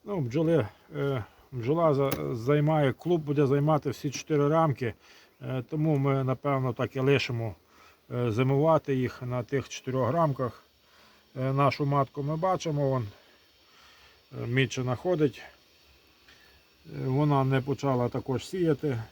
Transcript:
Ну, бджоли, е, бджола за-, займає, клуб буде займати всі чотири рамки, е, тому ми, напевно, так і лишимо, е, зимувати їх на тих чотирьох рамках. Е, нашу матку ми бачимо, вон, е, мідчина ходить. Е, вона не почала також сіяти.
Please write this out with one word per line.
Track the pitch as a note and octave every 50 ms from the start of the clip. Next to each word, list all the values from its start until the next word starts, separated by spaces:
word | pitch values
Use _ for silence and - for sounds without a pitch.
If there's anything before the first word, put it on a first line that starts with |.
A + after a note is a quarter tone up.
| _
Ну, | G#3 G3+ F#3
бджоли, | C3+ A#2 A#2 D#3+ D#3+ D#3+ E3+ D3 A2 G2+ - _ _ _ D#3+
е, | D3 C#3+ C#3 C3+ B2 G2+ - _ - - _
бджола | C3+ B2+ A2 B2 D#3 E3+ E3+ D#3+ C#3+
за-, | C3+ C#3 C3+ C3 D3+ D3+ C#3+ C3+
займає, | A2+ A2+ C3 D3 D3+ D3 D3+ D#3 D3+ D3 C3 -
клуб | _ - D#3+ F3 E3
буде | D3+ C#3+ C#3+ C#3+ D3
займати | B2 C#3 C#3+ C#3+ D3+ D#3 C#3+ - C#3+
всі | - - - D3
чотири | B2+ - - - D#3 C#3+ C#3+
рамки, | D3 D#3 E3 E3 D#3 B2 - B2+ A2+ - _ - - - - - _ _ _
е, | C3+ B2+ B2+ C3 B2+ -
тому | D#3 D#3 D3+ D#3+ D3+
ми, | C#3 C#3 C#3 C3+ C#3 C3
напевно, | B2+ C3 - - D3 C#3 C3+ C3 B2+ A2+
так | - B2+ - -
і | C3+
лишимо, | C3 C#3 C#3+ C3 - - B2+ A2+ A2+ A2 F#2 _ _ _ _ - - - - _ _ _
е, | B2 B2 B2 A#2+
зимувати | G#2 A#2 C3 C3 C#3 C#3 D3+ D#3+ D#3+ D3 - - C3+
їх | C3 B2+ A#2 - -
на | B2+ A#2+ B2 B2 A#2+
тих | - C#3+ C3+ A2+ -
чотирьох | - - - C3 B2+ C3 B2 A2+
рамках. | C#3+ E3+ E3 D3+ C3 - C3 A#2 - - _ _ _ _ _ _ _ - - - - _ _ _ _
Е, | C3 B2+ C3+ C3+
нашу | C#3 C#3+ C3+ - - D3
матку | C#3 C#3+ C#3+ C3+ - _ C#3+ C#3
ми | C#3+ D#3
бачимо, | D#3+ F3 F#3+ F#3 - - E3 D3 C#3+ C#3+ C3+
вон, | C3+ C3 A2+ G2+ - - _ _ _ _ _ _ _ _ _ _ _ - - - - - - - _ _ _ _ C3 B2+ A#2+
е, |
мідчина | A#2 A#2+ C3 C3+ A#2 - C3 B2+ B2+ B2
ходить. | - - F3+ F3+ D#3 D#3 B2+ - - - - - _ _ _ _ _ _ _ _ _ _ _ _ _ _ - - _ - - - _ _ _ _ _ _
Е, | D#3+ D#3 C#3 C3+
вона | C3 C3 C#3 D3+ D3 C#3+ C3+ C3+
не | C3 C3+ C3+
почала | C3 C#3 C3+ - - C#3 C3 B2 B2 A#2
також | - B2+ - - C3 A#2 -
сіяти. | - - F#3+ F3 D#3+ D3 - - D3+ B2+ A#2 A2+ -